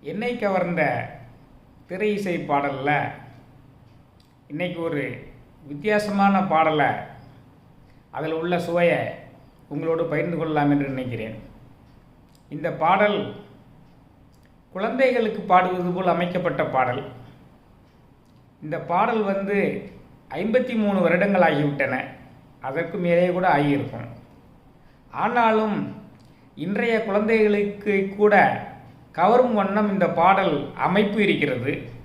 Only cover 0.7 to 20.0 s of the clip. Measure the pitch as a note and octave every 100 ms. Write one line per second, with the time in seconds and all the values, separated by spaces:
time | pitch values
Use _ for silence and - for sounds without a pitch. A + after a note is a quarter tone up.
0.7 | E3+ D3 A#2+ A#2 - - - - - -
1.7 | - - F#3 G#3+ G#3 F#3+ E3 D3 C#3+ C#3+
2.7 | C3 C#3+ C#3+ A#2+ - - - - - -
3.7 | - - - _ _ _ _ _ D3 F3+
4.7 | E3+ E3 D3 B2+ A#2 - - - - C#3+
5.7 | D3 G#3+ G#3 G#3 G3+ G3 G3 D#3+ D#3+ D#3+
6.7 | D#3 C3 - - - - - - - -
7.7 | - - - _ B2+ D#3 D#3+ F3 F3 -
8.7 | E3+ E3+ D3 A2+ - - - - _ -
9.7 | D3 E3 E3 D#3+ D3+ F3 E3 D#3+ D3+ C#3+
10.7 | C#3+ C#3 C3 B2+ A2+ A2 A2+ - - -
11.7 | - - - - - - - _ D3+ D#3+
12.7 | D3 D#3 G3 G#3 G3+ - - - - -
13.7 | - - - - - - _ _ _ _
14.7 | F#3 A3 B3+ C4 A#3+ A3 - F3 F3+ F3+
15.7 | F3+ F3 F3+ F#3 E3+ F3+ F3+ E3+ D3 D#3
16.7 | C3 B2 B2 - - - - - - _
17.7 | - _ _ _ _ _ - _ _ D3+
18.7 | D#3+ - F3 A#3 A3 G3+ G3 G3 G3+ D#3+
19.7 | - - -